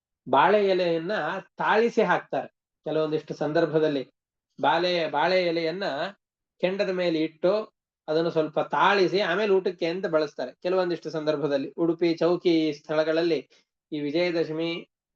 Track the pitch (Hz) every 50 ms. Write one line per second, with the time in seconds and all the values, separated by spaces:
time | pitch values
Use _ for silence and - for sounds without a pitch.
0 | _ _ _ _ - 127 131 135 156 180 208 214 202 196 185 180 180 170 165 165
1 | 165 180 214 185 151 160 185 190 - _ _ - 160 160 196 220 233 233 - 233
2 | 202 180 170 151 - - 156 135 131 - _ _ _ _ _ _ - 156 151 156
3 | 156 151 156 151 - - 156 - 156 147 156 165 165 151 147 160 156 151 147 135
4 | 127 - _ _ _ _ _ _ _ _ _ - 131 143 160 170 175 180 180 170
5 | 160 151 143 143 160 175 185 185 180 170 165 170 165 160 165 196 202 160 135 143
6 | 170 196 196 _ _ _ _ _ _ _ _ - - 185 190 196 202 190 185 185
7 | 180 175 160 156 160 156 - - - 180 202 214 214 - _ _ _ _ _ _
8 | - 160 156 160 170 170 151 160 156 151 - 156 147 - 165 147 165 190 202 202
9 | 185 156 170 196 208 165 175 196 220 208 190 190 180 202 175 - 175 165 175 190
10 | 190 180 160 156 156 143 - - 131 127 - _ - 180 185 185 180 175 165 151
11 | - 156 147 156 151 151 151 143 151 143 143 139 135 - - - 170 165 165 165
12 | 180 170 160 - 175 170 180 175 - 180 165 160 156 156 147 - _ - 156 156
13 | 156 160 160 165 175 170 160 131 - _ _ _ _ _ _ _ _ - 156 151
14 | 147 147 147 170 175 180 170 170 156 147 156 160 165 170 170 - - _ _ _
15 | _ _ _